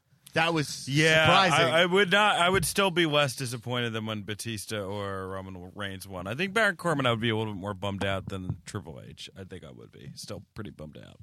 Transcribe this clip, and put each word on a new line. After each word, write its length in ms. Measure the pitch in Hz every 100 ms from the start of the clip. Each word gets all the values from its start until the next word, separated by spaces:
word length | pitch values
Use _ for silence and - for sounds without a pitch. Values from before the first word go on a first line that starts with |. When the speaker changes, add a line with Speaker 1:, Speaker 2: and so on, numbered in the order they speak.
| _ _ -
Speaker 1:
that 200 | 160 165
was 340 | 160 143 - -
Speaker 2:
Yeah, 360 | 143 160 160 156
Speaker 1:
surprising. 480 | 185 185 151 170
Speaker 2:
I, 80 | 160
I 40 | 180
would 260 | 185 196
not. 260 | 202 208 160
I 100 | 175
would 160 | 190 156
still 260 | - 196
be 140 | 170 165
less 300 | 147 143 -
disappointed 580 | 127 123 120 123 120
than 120 | 110 110
when 180 | 107
Batista 540 | 98 104 117 107 - 107
or 480 | 95 104 98 98 95
Roman 420 | 95 95 92 90 90
Reigns 320 | 101 95 98
won. 200 | 92 92
I 60 | 127
think 180 | 190
Baron 220 | 208 208 170
Corbin, 280 | 175 143 127
I 60 |
would 100 | 113
be 80 | 117
a 80 | 110
little 160 | 110
bit 60 | 101
more 140 | 98
bummed 300 | 95 101 98
out 240 | 98 98 95
than 280 | 95 92 92 -
Triple 360 | 107 76 65 58
H. 220 | 85 - -
I 40 |
think 200 | 95 92
I 80 | 78
would 200 | 60 55
be 200 | - 139 -
still 280 | - 98 -
pretty 180 | - 101
bummed 260 | - 76 -
out. 200 | 50 -